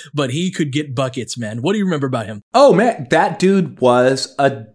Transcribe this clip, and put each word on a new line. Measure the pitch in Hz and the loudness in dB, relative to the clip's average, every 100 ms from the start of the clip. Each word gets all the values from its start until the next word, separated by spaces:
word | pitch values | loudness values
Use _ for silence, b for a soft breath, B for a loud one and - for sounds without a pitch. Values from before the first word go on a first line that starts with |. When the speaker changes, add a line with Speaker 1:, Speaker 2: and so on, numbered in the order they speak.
| B | B
Speaker 1:
but | 147 135 | -6 -4
he | 143 185 | -2 -4
could | - 147 | -4 -4
get | 139 147 | -4 -6
buckets, | 123 131 127 110 123 | -4 -4 -6 -10 -8
man. | 107 117 | -8 -6
What | 147 | -4
do | 214 | -2
you | |
remember | 190 151 135 | -2 -2 -2
about | 123 104 | -4 -6
him? | 104 - | -12 -2
Speaker 2:
Oh, | - 277 | 4 6
man. | 180 240 226 123 | 6 2 0 -2
That | 160 180 165 | 0 0 2
dude | 185 196 151 - | 2 2 0 0
was | 123 123 127 131 - - | 2 4 4 0 -4 0
a | 139 113 - | 0 0 -14